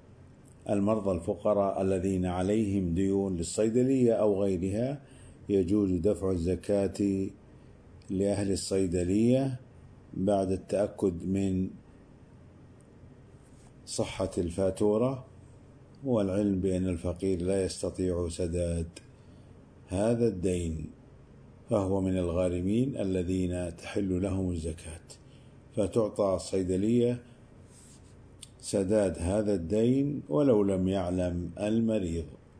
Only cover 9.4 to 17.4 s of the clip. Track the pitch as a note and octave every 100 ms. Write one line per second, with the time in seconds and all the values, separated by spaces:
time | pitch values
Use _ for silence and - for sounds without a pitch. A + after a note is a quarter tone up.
9.4 | C3+ B2+ - - - - - - F#2+ G2+
10.4 | F#2+ F#2 - G2 G#2 - G2+ E2+ F2 G2
11.4 | G2 F#2 F#2 - - - - - - -
12.4 | - - - - - - - - - -
13.4 | - - - - - - G#2 - F#2+ F#2+
14.4 | F2 F2+ F#2+ F#2 G#2 G#2+ B2 B2+ - -
15.4 | - - - - - - C3+ A2+ G2 G2
16.4 | G#2 F#2+ F#2+ F#2 F#2 E2+ F2+ E2+ F#2+ F2+